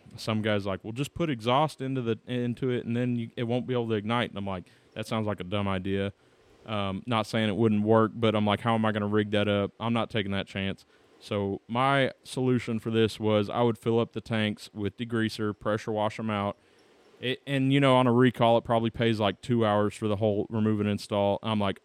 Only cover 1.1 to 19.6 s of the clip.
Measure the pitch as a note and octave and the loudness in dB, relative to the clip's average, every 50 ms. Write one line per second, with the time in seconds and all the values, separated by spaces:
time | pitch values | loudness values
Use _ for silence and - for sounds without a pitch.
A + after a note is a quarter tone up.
1.1 | - - E3+ D#3 C#3+ A#2 G#2+ A#2+ B2 C#3 D#3 D3 - - C3+ C3 C3+ C3 B2 A2+ | -6 -4 -4 -4 -4 -2 0 2 2 2 2 0 -2 -6 -6 -4 -4 -2 -2 -2
2.1 | A2+ G#2+ - - B2 B2 A#2+ A#2+ A#2+ - - C3 B2 A#2+ - - A#2 A#2+ B2 B2 | -2 -2 -4 -6 -4 -4 -2 -4 -4 -2 -2 -2 -2 -2 -2 -2 -2 -2 0 0
3.1 | A#2+ A#2+ A2+ A#2 - - B2 A2+ A#2+ B2 A#2+ - B2+ A#2+ A#2 A2+ A2+ G#2 G2+ G#2+ | -2 -2 -4 -6 -8 -6 -4 -2 -2 -2 -2 -2 -2 -2 0 0 -2 -2 0 0
4.1 | A#2 A#2+ A#2 - - G2+ G2+ G2 F#2+ F2+ - - _ _ _ _ - - A2 - | 0 0 -2 -2 -4 -6 -6 -6 -6 -6 -8 -12 _ _ _ _ -12 -10 -6 -4
5.1 | A#2+ A2+ G#2+ G#2 G#2 - F2+ F2+ G#2 G2+ G2+ G2 G2 F#2 F#2 G2 F#2+ G2 G2 G2+ | -4 -2 -2 -2 -4 -4 -6 -4 -4 -2 0 0 -2 -2 -2 -2 -2 -2 -2 -4
6.1 | - _ _ _ _ _ _ _ _ _ - - A2+ G#2 G2+ G2 F#2+ F#2+ - - | -6 _ _ _ _ _ _ _ _ _ -12 -8 -6 -4 -4 -4 -6 -6 -4 -2
7.1 | A#2+ A2 G#2+ - - A2+ A2 G#2+ G2 F2+ A#2 A2+ G#2+ G#2 G#2 G#2+ A2 A2 A2 A2 | 0 0 0 0 0 0 0 0 2 2 2 2 2 2 4 4 4 4 4 2
8.1 | - - A2+ A2 G#2 G#2+ G#2+ G#2 G2+ G2+ - A#2+ A2+ A2 A2 A2 G#2 G#2+ G#2 G#2 | 0 0 0 2 2 2 2 2 2 2 2 0 0 2 2 0 0 0 0 0
9.1 | G#2 G#2+ G#2+ G#2 G#2 G#2 G#2 G#2 G2+ G2+ G2+ F#2+ - - A2 A2+ A#2 A#2 G#2+ - | 2 2 2 2 2 0 2 2 2 2 0 -2 -4 -6 -4 -2 -2 -2 -2 -2
10.1 | - A2+ G2 G2 G2 G2 - - - G2 F#2+ G2 F2+ - - _ _ _ _ _ | -2 -4 -2 -2 -2 -4 -4 -6 -6 -4 -4 -4 -4 -8 -12 _ _ _ _ _
11.1 | _ _ - - A2 G2+ G2+ G2 G2 - - - A2+ A#2+ C3 C3+ C#3 C#3 C3+ A#2+ | _ _ -10 -6 -4 -2 -2 -2 -4 -6 -6 -6 -2 0 2 2 2 2 2 0
12.1 | - _ - - - C#3 B2+ B2+ B2+ A#2+ - - A#2 A2 - A#2 A2 A2+ A2+ G#2 | -2 _ -14 -10 -6 -2 2 2 2 2 0 -2 -4 -4 -2 0 2 4 4 2
13.1 | - - A2 G#2+ G#2+ G#2 G#2 G2 - - A#2+ A#2+ A2 - - A#2+ A2+ A#2 A2+ A2 | 2 0 0 2 2 2 2 0 0 2 2 2 0 0 0 0 2 2 0 -2
14.1 | - A2+ - - A#2+ A2 G#2+ G#2 G#2 - - - - G#2+ G2+ G2+ - - B2 A#2 | -4 -8 -6 -4 -2 0 0 -2 -2 -6 -10 -14 -10 -6 -6 -6 -6 -6 -8 -4
15.1 | A#2+ A2+ A2 A2 - - A2 G#2 G2+ - - A2 G#2 A2 - - A2 G#2+ G#2 G#2+ | -2 0 0 -2 -2 -2 -4 -4 -4 -4 -2 -2 -2 -2 -2 -4 -2 -2 -2 -2
16.1 | - - A2 A2 G#2+ G2+ G2+ G2+ G2+ - _ _ _ _ _ _ _ _ _ _ | -4 -4 -4 -2 -2 -2 -2 -2 -4 -6 _ _ _ _ _ _ _ _ _ _
17.1 | - - - B2 C3 - _ - C#3 C3+ C3 C3+ C3+ C#3+ C#3 C3+ B2+ B2+ B2+ B2+ | -14 -8 -6 -6 -6 -6 _ -4 -2 0 2 4 4 4 6 6 6 6 6 4
18.1 | A#2 A#2+ B2+ B2+ A#2 - B2 A2+ A#2 A#2 - - A#2+ A2+ A2+ A2+ - - A#2+ A#2 | 6 6 6 4 4 4 2 4 4 2 2 0 0 0 0 0 -2 0 0 0
19.1 | A2+ G#2+ A2 G2+ F#2+ - - - B2 A#2 | 2 2 0 0 -2 -2 -2 -2 0 2